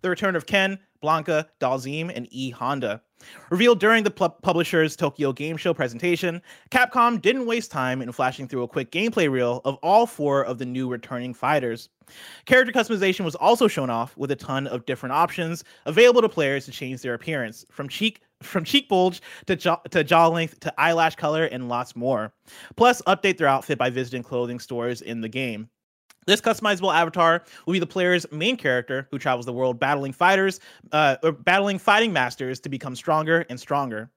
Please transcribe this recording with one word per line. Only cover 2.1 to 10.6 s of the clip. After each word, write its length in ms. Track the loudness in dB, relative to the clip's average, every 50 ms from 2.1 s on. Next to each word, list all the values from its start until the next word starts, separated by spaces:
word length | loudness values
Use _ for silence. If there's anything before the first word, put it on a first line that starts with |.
| -8
and 140 | -10 -12 -12
E 200 | -10 -10 -8 -8
Honda. 520 | -8 -6 -4 -4 -4 -4 -4 -6 -6 -8 _ _ _ _ -20 -20 -20 -20 -8 -6
Revealed 280 | 0 4 6 6 6 6
during 240 | 4 4 4 4 2
the 80 | 0
pu-, 180 | 0 0 -2 -2 -2 _ -2
publisher's 540 | 0 0 0 0 0 2 2 2 0 0
Tokyo 360 | -4 -4 -4 -2 -2 -2 -2 -2
Game 240 | -4 -6 -8 -8
Show 160 | -4 -2 -2 -2
presentation, 720 | -2 -2 -6 -4 -4 -2 -2 -2 0 -2 -4 -6 -6 _ -18 -20 -20 _ _ 2
Capcom 480 | 2 2 2 2 2 2 2 2 2 0
didn't 240 | 0 0 0 -2
waste 240 | -4 -4 -4 -6 -6
time 320 | -6 -4 -2 -2 -2 -4 -6
in 80 | -10
flashing 380 | -4 -2 -2 -2 -2 -4 -12 -8
through 160 | -6 -6 -6
a 40 | -4
quick 220 | -4 -6 -6 -4
gameplay 400 | -4 -4 -4 -2 0 0 0 2
reel 300 | 2 2 0 0 -2 -2 -4
of 120 | -6 -6
all 300 | -4 0 4 4 4 4
four 360 | 2 -2 -4 -2 0 0 0 0
of 140 | -2 -4
the 80 | -8